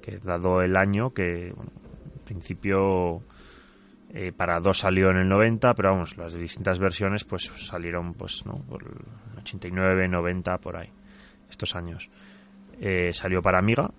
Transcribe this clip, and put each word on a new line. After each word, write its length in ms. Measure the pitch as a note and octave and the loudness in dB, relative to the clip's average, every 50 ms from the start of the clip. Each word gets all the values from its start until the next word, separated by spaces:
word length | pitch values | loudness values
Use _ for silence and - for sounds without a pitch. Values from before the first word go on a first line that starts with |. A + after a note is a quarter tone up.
Que 180 | - - G2+ F#2+ | -12 -12 -12 -10
dado 440 | G2 F#2 F2 F2 F2 F#2 F2+ F#2 F#2 | -4 -4 -4 0 0 2 2 4 4
el 140 | F#2 F#2 | 4 4
año 340 | F#2+ F#2+ G2+ G2+ G2+ A#2 C3 | 4 4 4 2 0 0 -2
que, 420 | - - F#2+ F2 F2 F2 F2 F2 G2 | -2 -2 -2 -2 -2 -4 -8 -10 -12
bueno, 160 | - - - - - - - - - - - - | -12 -14 -16 -16 -18 -20 -20 -20 -18 -18 -18 -18
en 60 | - | -18
principio, 1000 | - - G#2 F2 E2 - F#2 - - G2+ G2 F#2+ G2 G2 F#2+ F#2 F2+ F2 E2+ F2 - - - - - - - - - - _ - - - - - _ - | -16 -12 -12 -12 -10 -10 -10 -6 -2 2 2 4 4 4 4 2 2 0 -2 -4 -8 -14 -20 -20 -20 -20 -20 -20 -20 -20 _ -20 -20 -20 -20 -20 _ -16
eh, 200 | - - G2+ F2+ | -12 -8 -8 -8
para 300 | E2+ - F#2 F2 E2+ E2+ | -4 -4 -2 0 0 2
dos 180 | E2+ G2 F#2 - | 4 2 2 4
salió 320 | - F#2+ F#2 F#2 F#2+ F#2+ | 2 2 4 6 6 6
en 60 | F#2 | 6
el 120 | F#2 F#2 F#2+ | 6 4 4
noventa, 460 | F#2+ G2+ A2 A#2 A2+ A2 - B2 A#2+ | 6 6 6 4 4 4 4 2 2
pero 160 | - F#2+ F#2+ | 4 4 4
vamos, 260 | F#2+ F#2 F2 - - | 4 4 0 -4 -8
las 180 | - E2+ E2+ E2 | -12 -12 -10 -8
distintas 440 | E2+ E2+ E2 - - F2+ F#2+ F#2 F2+ | -8 -8 -8 -8 -4 -2 0 0 2
versiones 460 | F#2+ F#2+ F2+ - G#2 F#2+ G2+ G#2 - | 2 0 0 0 -2 0 -2 -2 -4
pues 180 | - - F2+ - - - - - | -6 -8 -8 -8 -8 -12 -14 -14
salieron, 480 | - - F2+ E2+ E2+ E2+ F2 F2 F2 E2+ | -10 -10 -8 -6 -4 -4 -4 -4 -6 -8
pues, 320 | - F#2+ F#2 - - - | -8 -10 -10 -10 -10 -10
¿no? 120 | - F#2+ - - - | -10 -10 -10 -10 -12
Por 160 | - - - | -12 -14 -14
el 560 | - - - - - - - - - - G#2 | -14 -16 -16 -16 -18 -18 -18 -18 -18 -18 -14
ochenta 260 | G2+ - - F#2+ - | -14 -12 -12 -10 -10
y 60 | F2+ F2+ | -6 -2
nueve, 340 | F#2 F#2 F#2+ F#2 F#2 F#2+ | 0 2 4 4 4 2
noventa, 520 | F2+ F2+ F2 E2+ F2 F2+ F#2 F2 F2+ F2+ F2+ | 2 2 0 0 0 -2 -2 -2 -2 -4 -4
por 180 | - F2 E2+ | -4 -8 -10
ahí, 160 | E2 E2+ - - - - - - - - - - _ _ _ | -10 -12 -14 -18 -20 -20 -20 -20 -20 -20 -20 -20 _ _ _
estos 240 | - - - G2+ - | -12 -8 -6 -6 -6
años. 340 | F2+ F2 E2+ E2 E2+ - - _ - - - - - - _ - - - - - - | -6 -8 -8 -10 -12 -14 -18 _ -20 -20 -20 -20 -20 -20 _ -20 -20 -20 -20 -18 -6
Eh, 320 | - G2+ F#2+ F2+ F2+ F2 E2+ | -2 0 2 2 2 0 0
salió 300 | - - F#2+ F#2 F2+ E2+ | -2 -2 0 0 4 4
para 160 | G2 F2+ F#2 | 6 4 6
Amiga 320 | F#2+ G#2 A#2 - - G3+ - | 4 4 2 2 0 -2 -4